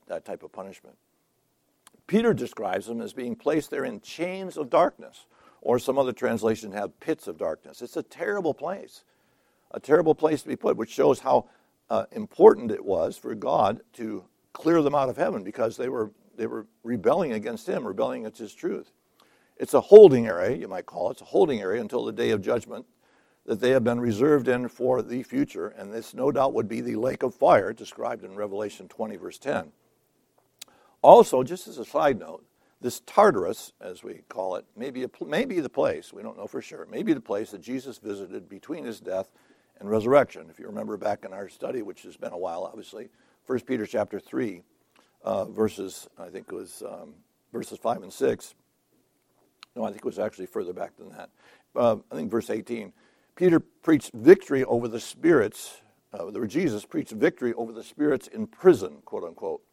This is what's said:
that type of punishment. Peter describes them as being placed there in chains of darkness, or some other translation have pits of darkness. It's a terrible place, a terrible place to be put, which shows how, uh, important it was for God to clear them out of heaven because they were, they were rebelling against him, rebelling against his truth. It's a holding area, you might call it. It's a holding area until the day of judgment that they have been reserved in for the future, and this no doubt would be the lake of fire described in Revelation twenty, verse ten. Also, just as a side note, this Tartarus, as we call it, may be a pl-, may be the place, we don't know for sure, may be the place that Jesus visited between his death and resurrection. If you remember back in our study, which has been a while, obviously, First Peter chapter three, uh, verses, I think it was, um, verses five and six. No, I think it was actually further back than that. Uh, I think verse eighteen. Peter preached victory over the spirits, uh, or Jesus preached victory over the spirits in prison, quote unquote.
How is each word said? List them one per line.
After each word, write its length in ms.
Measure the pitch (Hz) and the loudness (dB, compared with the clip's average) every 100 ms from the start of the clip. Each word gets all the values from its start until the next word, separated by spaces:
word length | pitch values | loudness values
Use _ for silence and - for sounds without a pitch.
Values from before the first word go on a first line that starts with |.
| - | -12
that 180 | 85 | -12
type 200 | - 87 | -10 -14
of 80 | - | -14
punishment. 440 | 104 95 90 - _ _ _ _ _ _ _ _ _ _ _ - | -16 -16 -18 -20 _ _ _ _ _ _ _ _ _ _ _ 0
Peter 260 | 214 233 | 2 4
describes 540 | 123 120 - 101 98 110 | 2 -2 -6 -4 -4 -4
them 140 | 117 | -8
as 120 | 107 | -8
being 220 | 131 123 | -10 -10
placed 360 | 113 147 160 - | -4 0 0 -2
there 140 | 139 | -6
in 160 | 131 107 | -8 -10
chains 560 | - - 175 190 185 156 | -14 -8 -8 -8 -10 -10
of 140 | 127 | 0
darkness, 560 | 165 - - - - _ _ _ _ | 2 2 0 -16 -20 _ _ _ _
or 200 | - 120 | 0 0
some 180 | - 135 | 2 0
other 140 | 131 | 0
translation 580 | 117 123 113 110 110 107 | -2 -2 0 0 -2 -6
have 300 | 101 98 - | -8 -8 -6
pits 260 | - 156 101 | -6 -6 -8
of 100 | 82 | -6
darkness. 460 | 87 78 71 - | -6 -6 -12 -18
It's 140 | 120 165 | -12 -10
a 60 | |
terrible 500 | - - 196 202 160 | -10 -8 -6 -2 -4
place, 480 | - 156 196 - - _ _ _ _ _ _ _ | -4 -8 -10 -14 -20 _ _ _ _ _ _ _
a 80 | - | -12
terrible 340 | - 156 160 | 2 4 4
place 280 | - 156 147 | 2 2 0
to 60 | - | -4
be 80 | 123 | -4
put, 200 | - - | -2 -2
which 140 | 113 | -2
shows 280 | - 147 123 | 2 2 2
how, 300 | 131 131 - _ _ _ - | 2 0 0 _ _ _ -4
uh, 140 | 110 - | -4 -4
important 580 | 113 104 - 214 - 120 | -8 -8 6 8 8 2
it 140 | 101 | -4
was 320 | 98 90 80 - | -2 -2 -2 -4
for 180 | 113 | -10
God 460 | 110 127 160 101 117 - | -8 -2 2 2 -2 -10
to 300 | - 110 104 - _ _ | -12 -10 -10 -14 _ _
clear 300 | - 156 170 | -4 2 4
them 120 | 143 | 4
out 140 | 143 131 | 0 0
of 80 | 120 | -2
heaven 260 | - 135 | -4 -4
because 340 | 95 127 113 120 | -8 -4 -4 -4
they 120 | 127 | -6
were, 240 | 123 107 - _ - | -4 -6 -10 _ -10
they 100 | 113 | -8
were 200 | 117 107 _ | -8 -12 _
rebelling 480 | 117 120 113 170 156 | -8 -2 2 2 0
against 360 | 107 117 110 180 | -4 -6 -8 -6
him, 160 | 196 | -6
rebelling 380 | 110 98 127 127 | -6 -4 -4 -4
against 160 | 110 - | -12 -14
his 160 | 107 | -16
truth. 380 | - 175 - - _ _ _ _ _ _ - | -10 -8 -8 -12 _ _ _ _ _ _ -12
It's 180 | 127 | 2
a 60 | 139 | 2
holding 460 | - 208 190 127 113 | 12 12 12 10 2
area, 300 | 87 95 156 | -2 -2 -4
you 100 | 104 | -8
might 180 | 92 | -12
call 240 | - 180 92 | -10 -6 -6
it. 40 | |
It's 100 | 131 | -6
a 40 | - | 0
holding 340 | 185 175 117 | 2 4 2
area 200 | 95 117 | -2 -4
until 240 | 107 123 | -4 -4
the 80 | 113 | -4
day 180 | 107 120 | -2 0
of 120 | 107 | 0
judgment 420 | 95 120 - 104 - _ _ _ _ _ - | 0 -4 -4 -14 -18 _ _ _ _ _ -6
that 140 | 107 | -2
they 100 | 123 | 2
have 140 | 131 | 2
been 160 | 113 120 | 2 0
reserved 480 | 120 104 147 147 123 | 0 2 4 4 2
in 200 | 123 120 | -2 -4
for 320 | - 127 127 | -4 -2 0
the 220 | - 127 | -2 -8
future, 460 | 120 131 143 90 98 | -6 -4 -4 -6 -10
and 240 | - 101 | -10 -12
this 200 | 113 - | -12 -12
no 200 | - 135 | -6 -2
doubt 220 | 139 135 | 0 0
would 120 | 117 104 | -2 -4
be 140 | 113 | -6
the 160 | 120 110 | -6 -4
lake 260 | 127 135 | -4 -2
of 140 | 131 - | -4 2
fire 360 | 175 131 95 | 4 6 4
described 520 | 113 104 - 117 113 | -6 -14 -10 -8 -8
in 100 | 98 | -12
Revelation 540 | 98 104 98 107 - 92 | -10 -8 -6 -8 -10 -16
twenty, 260 | - 110 | -10 -10
verse 240 | 95 87 - | -10 -14 -10
ten. 320 | 135 131 78 _ _ _ _ _ _ _ _ _ - _ _ _ | -6 -6 -6 _ _ _ _ _ _ _ _ _ -20 _ _ _
Also, 420 | 135 226 - 131 | 10 12 10 2
just 240 | 131 180 - | 0 -6 -12
as 100 | 147 | -14
a 60 | |
side 340 | 110 147 151 104 | -6 0 0 0
note, 260 | 80 82 _ _ _ _ | -6 -20 _ _ _ _
this 200 | 120 - - | -10 -10 0
Tartarus, 640 | - 208 110 87 113 - - | 4 4 4 -2 -6 -12 -18
as 220 | 95 92 | -16 -16
we 200 | 107 80 - | -16 -18 -12
call 280 | - 92 87 | -8 -6 -6
it, 80 | - 107 | -10 -14
may 140 | 135 | -12
be 140 | 127 | -8
a 40 | 127 | -10
pl-, 200 | - 160 | -10 -6
may 160 | 160 | -4
be 160 | 262 180 | -2 -4
the 80 | 127 | -4
place, 440 | - 147 78 - | -2 -2 -4 -12
we 100 | - | -18
don't 140 | 110 92 | -16 -14
know 120 | 107 | -12
for 120 | 131 | -12
sure, 260 | - - 85 | -12 -16 -12
may 180 | 113 | -6
be 80 | 208 | -2
the 80 | 139 | -2
place 320 | - 101 107 | -2 -6 -6
that 80 | 98 | -12
Jesus 380 | 110 131 131 110 | -10 -10 -10 -14
visited 500 | 107 101 90 104 85 | -12 -12 -12 -14 -16
between 340 | 98 - 160 | -18 -12 -12
his 160 | 127 104 | -12 -12
death 320 | 90 95 - _ _ _ _ - | -8 -8 -8 _ _ _ _ -16
and 100 | 101 | -2
resurrection. 600 | 107 113 139 127 87 80 | -2 4 4 2 -4 -20
If 80 | - | -18
you 80 | 107 | -14
remember 300 | 104 107 104 | -10 -8 -6
back 280 | 107 104 | -4 -6
in 80 | 98 | -8
our 160 | 95 95 | -14 -14
study, 340 | - 131 127 | -12 -10 -8
which 200 | 101 - | -10 -14
has 140 | 95 - | -20 -16
been 160 | 117 | -12
a 60 | 90 | -8
while, 260 | 90 85 | -8 -8
obviously, 440 | 92 110 - 104 120 _ _ _ | -10 -12 -18 -18 -18 _ _ _
First 220 | - 127 - | -6 -6 -4
Peter 200 | 127 104 | -6 -4
chapter 320 | 117 104 98 | -4 -4 -6
three, 440 | - 131 117 87 - _ _ _ _ _ | -8 -6 -6 -8 -18 _ _ _ _ _
uh, 220 | 107 101 | -6 -4
verses, 640 | 92 104 107 101 95 - - - | -4 -2 -2 -2 -10 -12 -20 -20
I 100 | 90 | -16
think 200 | 92 - | -16 -12
it 40 | |
was, 280 | - 95 - | -14 -14 -16
um, 300 | - 95 87 - _ _ _ | -16 -14 -18 -20 _ _ _
verses 260 | 117 - 107 | -12 -10 -6
five 240 | 117 120 | -6 -6
and 100 | 95 | -8
six. 440 | - 135 113 - _ _ _ _ _ _ _ _ _ _ _ - 123 | -2 -2 -2 -8 _ _ _ _ _ _ _ _ _ _ _ -16 -8
No, 60 | |
I 60 | 107 | -8
think 100 | 101 | -6
it 60 | |
was 160 | 123 101 | -8 -6
actually 260 | 107 - 92 | -6 -8 -10
further 260 | 113 90 | -8 -8
back 240 | 90 92 - | -8 -12 -14
than 120 | - | -20
that. 200 | - 90 _ _ _ _ | -20 -20 _ _ _ _
Uh, 220 | 127 120 107 - | 0 2 0 -4
I 40 | |
think 160 | 127 151 | -10 -4
verse 180 | 117 - | -4 -4
eighteen. 440 | 110 98 117 98 - _ _ _ | -8 -8 -10 -12 -20 _ _ _
Peter 240 | - 180 165 | 0 2 2
preached 540 | - _ - 151 - | 0 _ 0 0 0
victory 480 | 113 127 190 - 139 | 4 8 8 6 -2
over 240 | 123 120 120 | 0 -2 -2
the 140 | 113 | -8
spirits, 800 | - - 160 147 101 - - - _ _ _ 101 | -12 -2 4 4 4 -2 -16 -20 _ _ _ -12
uh, 100 | 87 | -10
or 200 | 104 110 | -6 -4
Jesus 400 | 135 170 104 - | -2 -2 -4 -6
preached 240 | 160 - | -10 -8
victory 420 | 110 156 - 123 | -2 -2 0 -4
over 180 | 113 113 | -6 -10
the 100 | 110 | -12
spirits 460 | - - 151 135 - | -14 -4 -2 -2 -6
in 180 | 110 104 | -10 -10
prison, 520 | - 185 123 87 73 | 4 6 6 2 -12
quote 200 | - 101 | -12 -10
unquote. 360 | 85 - 95 76 _ | -10 -10 -8 -10 _